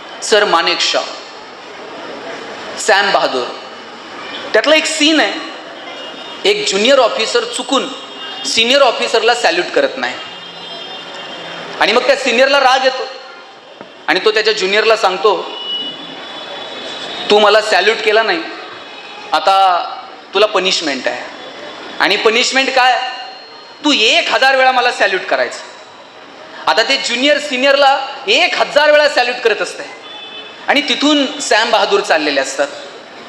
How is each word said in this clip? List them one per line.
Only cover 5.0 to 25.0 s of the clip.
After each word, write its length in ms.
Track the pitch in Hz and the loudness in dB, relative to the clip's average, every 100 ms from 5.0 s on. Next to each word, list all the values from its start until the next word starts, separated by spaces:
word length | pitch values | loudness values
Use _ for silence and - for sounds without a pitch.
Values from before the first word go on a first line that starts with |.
| 302 311 | 4 4
आहे, 280 | 208 - - - - - - - - - - - 185 | 2 -2 -10 -12 -14 -14 -14 -14 -14 -14 -14 -2 0
एक 200 | 202 - | 0 0
ज्युनियर 300 | 196 226 269 | 0 4 4
ऑफिसर 460 | 220 - 214 240 | 4 2 0 -2
चुकून 440 | 220 - - 262 170 - - - - - - | -2 -6 -2 -2 -2 -8 -14 -14 -12 -10 -4
सिनियर 360 | - 233 277 | 0 2 4
ऑफिसरला 520 | 254 - - 233 220 | 4 2 0 2 2
सॅल्यूट 320 | 226 185 170 175 | 2 2 0 0
करत 220 | 151 135 - | 0 0 -2
नाही 180 | 123 123 - - - - - - - - - - - - - - - - | -6 -8 -12 -14 -16 -16 -16 -14 -14 -14 -14 -14 -14 -14 -14 -12 -12 -2
आणि 120 | 156 | 2
मग 140 | 233 247 | 2 2
त्या 100 | 269 | 2
सिनियरला 440 | 269 233 269 277 | 2 2 4 6
राग 240 | 254 262 | 4 4
येतो 220 | 262 - - - - - - - - - - - - | 2 0 -8 -12 -16 -20 -20 -20 -20 -20 -20 -12 -4
आणि 140 | 170 | 2
तो 60 | 214 | 2
त्याच्या 220 | 214 214 | 2 2
ज्युनियरला 440 | 214 185 208 214 214 | 0 2 2 4 4
सांगतो, 540 | 190 185 214 170 - - 135 - - - - - - - - - - - - - - - - | 2 2 2 2 -2 -10 -6 -6 -6 -10 -14 -14 -14 -14 -14 -12 -12 -12 -10 -10 -10 -8 2
"तू 80 | 208 | 6
मला 220 | 208 214 | 6 6
सॅल्यूट 360 | 208 185 202 220 | 4 2 4 2
केला 260 | 214 208 | 2 2
नाही, 200 | 214 170 160 - - - - - - - - | 2 -2 -4 -10 -14 -16 -16 -18 -16 -16 -4
आता 520 | 156 165 190 190 175 143 - - - - | 0 4 4 4 2 -2 -10 -14 -18 -4
तुला 120 | 196 214 | 2 2
पनिशमेंट 640 | 190 185 185 156 131 120 | 2 0 -2 -2 -4 -4
आहे." 160 | 123 - - - - - - - - | -6 -10 -14 -16 -16 -16 -16 -14 -2
आणि 160 | 147 190 | 0 2
पनिशमेंट 540 | 220 226 240 254 262 | 2 2 2 0 2
काय? 300 | 262 254 240 - - - - - - - - | 4 4 2 -2 -8 -14 -16 -20 -20 -20 -4
"तू 80 | 294 | 0
एक 360 | 240 220 330 - | 2 4 2 2
हजार 260 | - 262 269 | 4 4 6
वेळा 160 | 262 | 4
मला 200 | 247 247 | 4 2
सॅल्यूट 300 | 240 | 2